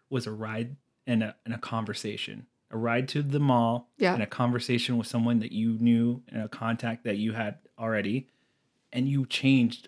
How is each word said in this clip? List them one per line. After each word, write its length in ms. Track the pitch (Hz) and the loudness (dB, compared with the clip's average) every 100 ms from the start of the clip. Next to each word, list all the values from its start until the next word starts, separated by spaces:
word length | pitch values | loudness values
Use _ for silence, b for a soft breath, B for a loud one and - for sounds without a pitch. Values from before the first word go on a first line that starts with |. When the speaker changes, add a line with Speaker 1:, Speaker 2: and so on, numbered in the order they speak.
| _ | _
Speaker 1:
was 180 | 131 107 | -6 -4
a 40 | |
ride 440 | 107 107 113 120 143 _ _ - | -8 -6 -6 -8 -10 _ _ 0
and 160 | 113 | 0
a, 120 | 107 - 113 | 0 -6 -10
and 80 | |
a 40 | 110 | -8
conversation, 880 | - 113 104 104 107 107 - 107 120 _ _ | -6 -4 -4 -6 -8 -8 -10 -12 -18 _ _
a 80 | 113 | -4
ride 300 | 117 120 135 | 0 0 0
to 140 | 147 | -2
the 160 | 143 143 | 0 2
mall 480 | 143 120 117 120 - - | 4 4 4 0 -6 0
Speaker 2:
Yeah. 160 | 180 | 0
Speaker 1:
and 80 | 123 | 2
a 60 | 104 | -2
conversation 680 | - 120 120 - 120 123 120 | 0 0 0 0 0 0 -2
with 100 | 107 | 0
someone 320 | 120 117 117 | 0 2 2
that 120 | 107 | 0
you 260 | 107 113 113 | -2 -2 2
knew 420 | 117 117 117 123 - | 4 6 4 0 -6
and 140 | 113 | -8
a 40 | 107 | -6
contact 540 | - 113 113 117 113 117 | -4 -2 -2 -2 -4 -4
that 120 | 101 | -2
you 160 | 110 | -2
had 220 | 113 104 - _ - | -2 -4 -8 _ -8
already. 480 | 113 107 101 127 - _ _ _ _ _ _ | -2 0 0 -2 -6 _ _ _ _ _ _
And 140 | 123 135 | -2 0
you 180 | 139 127 | 0 -2
changed 600 | - 135 135 117 - | 0 4 6 4 0